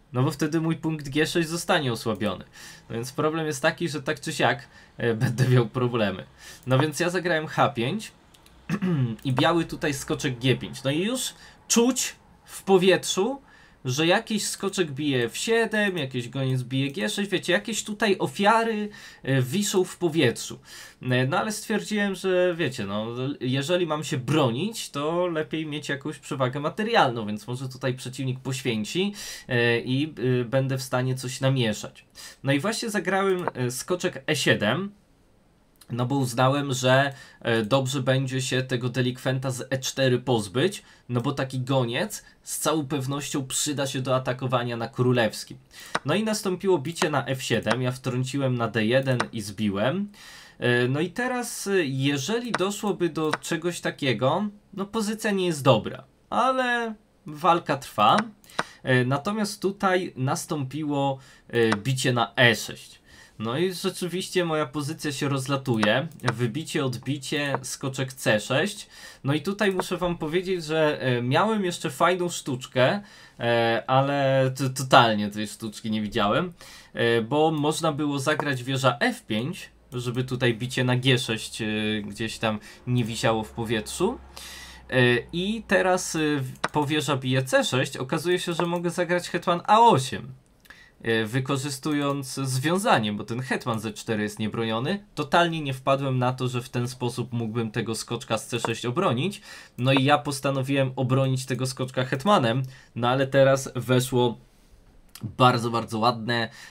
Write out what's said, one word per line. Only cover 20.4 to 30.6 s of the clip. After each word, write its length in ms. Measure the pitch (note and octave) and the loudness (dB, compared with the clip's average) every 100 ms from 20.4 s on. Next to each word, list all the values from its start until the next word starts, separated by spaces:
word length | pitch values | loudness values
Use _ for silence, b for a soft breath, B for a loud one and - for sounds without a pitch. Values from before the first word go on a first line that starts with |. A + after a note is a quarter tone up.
| - - B B B - | -6 -14 B B B -8
E, 240 | B2+ B2+ C3 | 0 2 2
no 120 | F3+ | 0
ale 140 | G#3+ | -2
stwierdziłem, 600 | G#3 - G#3+ F3 G#3 G3+ | -4 -2 -2 -2 -2 -2
że 400 | F#3+ F#3+ F3+ F3+ E3 | -2 0 2 2 0
wiecie, 280 | D3 B2+ G2 | -2 -4 -4
no, 200 | G#2 A2 A#2+ C3 - | -4 -4 -4 -4 -4
jeżeli 460 | B2+ C3+ C#3+ F3+ E3+ | -2 -2 0 0 0
mam 180 | D3+ | -2
się 120 | D#3 C#3 | -4 -4
bronić, 720 | A2+ D#3 A#2+ A#2 G3+ A3+ - | 0 2 2 0 -4 -6 -8
to 360 | C#3+ D3 E3+ F3+ | -6 -2 0 0
lepiej 400 | D#3+ D#3 D#3+ D#3 | -2 -4 -6 -6
mieć 220 | D3 D3 | -6 -6
jakąś 300 | C3+ D3 - | -6 -6 -10
przewagę 420 | - C#3 B2+ C#3+ | -6 -2 0 0
materialną, 640 | D3 - G#3+ A#3 C#3 A#2 G#2+ | -4 -2 2 4 4 2 -4
więc 200 | G#2+ - | -6 -6
może 220 | B2 C3 | -8 -8
tutaj 260 | B2+ C3+ | -4 -4
przeciwnik 460 | B2+ B2 B2+ C3 B2+ | -4 -6 -6 -4 -4
poświęci, 720 | - C3 C3 A2 G#2 E3 G3+ G3+ B B - | -6 -4 -2 -2 -2 -2 -2 -4 B B -2
e, 320 | B2 A#2+ A#2 | 2 4 4
i, 340 | A#2 C3 D#3 - B2 B2 | 2 0 -2 -2 2 2
e, 40 | |
będę 340 | A#2+ C3+ | 2 0